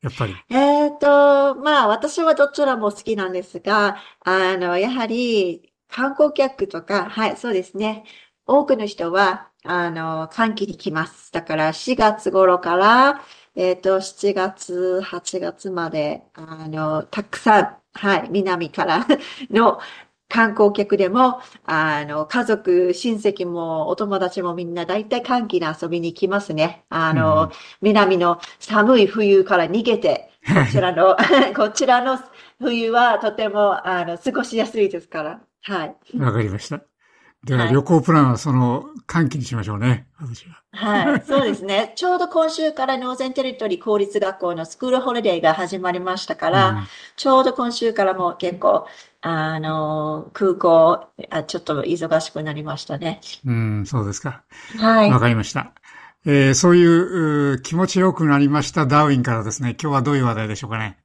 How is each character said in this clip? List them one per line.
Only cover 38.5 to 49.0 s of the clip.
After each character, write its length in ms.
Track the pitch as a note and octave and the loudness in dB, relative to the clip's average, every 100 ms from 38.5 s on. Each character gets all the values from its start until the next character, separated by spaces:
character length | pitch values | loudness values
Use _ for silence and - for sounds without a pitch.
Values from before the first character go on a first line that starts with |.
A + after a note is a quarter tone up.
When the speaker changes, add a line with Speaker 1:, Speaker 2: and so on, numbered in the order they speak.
Speaker 1:
の 340 | B2+ B2 B2 D4 D4+ _ | 2 2 -2 -8 -20 _
寒 220 | E3+ D3+ | -2 -2
気 100 | D3 | -2
に 60 | |
し 100 | A#2+ | -6
ま 80 | A#2+ | -6
し 80 | G2+ | -6
ょ 60 | G#2 | -2
う 20 | |
ね、 300 | A#2+ B2+ - _ | 0 -2 -4 _
私 260 | C#3+ A#2 F3+ | -14 -14 -18
は。 120 | E3 _ | -20 _
Speaker 2:
は 440 | - A3+ D#4 F#3+ C#4+ | -8 -2 0 0 -2
い。 60 | |
そ 160 | - C#4 | 0 0
う 60 | B3 | 0
で 80 | |
す 100 | - | -4
ね。 280 | F#3 G3 A3 | -2 -2 -2
Speaker 1:
<laughs> 40 | - | -4
Speaker 2:
ち 80 | |
ょ 120 | F4+ F4+ | -2 -2
う 20 | |
ど 100 | F4 | -2
今 220 | D#4+ D#4+ | 0 0
週 220 | D#4+ D#4+ | 0 -4
か 140 | D4+ C4+ | -2 -4
ら 120 | C4+ | -2
ノ 140 | B3+ | -4
ー 40 | B3+ | -6
ゼ 120 | C4 | -6
ン 40 | |
テ 120 | C4 | -4
リ 120 | C4 B3 | -6 -4
ト 120 | A3 | -6
リ 100 | F3 | -6
ー 20 | |
公 140 | - G#3 | 0 0
立 220 | G3 G#3 | 0 -2
学 200 | G3 F#3+ | -4 -4
校 160 | F3+ | -6
の 120 | E3+ E3 | -6 -8
ス 100 | - | -8
ク 120 | B3+ | -2
ー 20 | |
ル 100 | B3+ | 0
ホ 120 | B3+ | 0
リ 80 | A#3+ | -2
デ 140 | G#3+ E3+ | 0 2
ー 40 | |
が 140 | D#3+ | 2
始 240 | E3 F3+ F#3+ | 2 -2 -4
ま 120 | F3+ | -4
り 80 | F3+ | -4
ま 160 | F#3 F#3 | -4 -6
し 100 | - | -6
た 80 | |
か 160 | D#3+ D#3+ | -6 0
ら、 180 | F#3 F#3+ | 2 2
Speaker 1:
う 20 | |
ん。 100 | G#2+ G2 - - - | 0 -8 -16 -20 -6
Speaker 2:
ち 100 | C4+ | 2
ょ 120 | C4 | 4
う 40 | |
ど 80 | C4 | 4
今 200 | B3 A#3+ | 0 -6
週 220 | A#3 A#3 | -2 -4
か 100 | A3 | 0
ら 100 | G3 | -2
も 160 | F#3+ F3+ | 0 -4
う 60 | - | -4
結 220 | F3+ F3+ | -8 -2
構、 280 | - - - - | 0 0 -2 -20